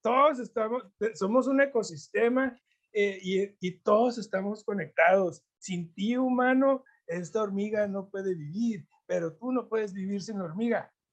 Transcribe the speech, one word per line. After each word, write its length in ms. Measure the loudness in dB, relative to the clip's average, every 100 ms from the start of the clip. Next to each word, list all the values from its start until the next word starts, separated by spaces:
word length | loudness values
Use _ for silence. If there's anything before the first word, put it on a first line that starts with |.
todos 380 | 0 4 4 2
estamos, 420 | -4 -4 -2 -4 -8 -4 -4
somos 320 | -2 2 2 4
un 140 | 2
ecosistema, 920 | 2 2 -2 -8 -4 2 2 2 -2 -6 _ _ _
eh, 260 | 0 0 -2
y, 340 | -2 0 0 -4 -6
y 120 | -4
todos 400 | 2 4 4 0
estamos 460 | -4 -4 -4 -6
conectados. 760 | -6 -6 -4 4 6 6 2 -4 _ _
Sin 360 | -8 -6 -6
ti, 220 | -4 -2 0
humano, 680 | 0 2 2 4 4 2 _ _ -10
esta 340 | -8 -4 -2
hormiga 440 | -2 -2 -2 -2 -2
no 220 | -4 -8
puede 240 | -6 -4
vivir, 520 | -4 -6 -4 -2 -4 -12 _ -4
pero 280 | -4 -4 -6
tú 160 | -4
no 160 | -4 -2
puedes 240 | -4 -4
vivir 260 | -6 -6 -6
sin 160 | -6 -8
la 60 |
hormiga. 480 | -6 -4 -2 -2 -6 _ _